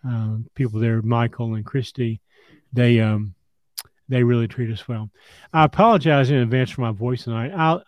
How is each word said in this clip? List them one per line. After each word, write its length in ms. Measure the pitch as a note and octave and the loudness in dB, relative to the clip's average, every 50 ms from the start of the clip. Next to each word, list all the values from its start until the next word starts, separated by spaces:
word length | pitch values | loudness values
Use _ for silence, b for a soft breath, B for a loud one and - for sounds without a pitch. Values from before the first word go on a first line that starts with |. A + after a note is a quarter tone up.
| - | -6
Um, 440 | C3 A#2+ A2+ A2 A2 A2 A2 A#2 - _ | -4 -4 -4 -4 -4 -4 -6 -8 -10 _
people 280 | - C3+ A#2+ G#2 A2 | -4 -4 -4 -2 -2
there, 200 | A2+ A#2 A2+ A2+ | 0 0 0 0
Michael 540 | G#2+ A2+ A#2 A#2 A#2 A#2 - - A#2+ A2+ A2+ | 0 0 0 2 0 0 -2 -6 -6 -6 -6
and 100 | A2 G#2 | -6 -8
Christy, 540 | - - C#3 B2 - - - B2 A#2 A2+ A2 _ b b b b b b b b b - | -6 -6 -6 -6 -6 -6 -6 -4 -4 -4 -8 _ b b b b b b b b b 0
they, 260 | B2 B2 A#2+ A#2+ A2+ | 2 4 4 4 4
um, 360 | A2 A2 G#2+ G#2 G#2 G#2 F#2 _ _ _ _ _ _ _ _ - - - _ _ _ - | 4 2 0 -2 -4 -6 -10 _ _ _ _ _ _ _ _ -18 -18 -18 _ _ _ -4
they 140 | C3 B2+ B2 | 0 0 2
really 260 | A#2+ B2 A#2+ A2+ G#2+ | 2 2 2 0 -2
treat 200 | - - B2 A2 | -4 -6 -6 -6
us 160 | G#2+ G2+ - | -6 -8 -8
well. 240 | - A#2+ A2 G#2+ G#2+ B B B B B B B B - | -8 -8 -8 -8 -10 B B B B B B B B 2
I 100 | D#3+ D#3 | 4 4
apologize 680 | D3+ - - G3 A3+ A3+ F#3 C3 E3 D3+ C#3 C3+ B2 | 4 4 4 4 6 6 4 4 4 4 4 4 4
in 80 | D3 C3+ | 2 2
advance 320 | A#2+ A2+ A#2 C3 B2+ B2 | 2 2 0 0 0 -2
for 100 | - - | -2 -4
my 100 | B2+ A2+ | -4 -4
voice 320 | A2 G2 A2+ A#2+ B2+ B2 - | -4 -4 -4 -4 -4 -6 -6
tonight. 300 | B2 A2+ A2+ A2+ C3+ G3 | -6 -6 -6 -6 -6 -2
I, 240 | F3 D#3+ D#3+ E3 F3 - | 0 0 0 0 0 -4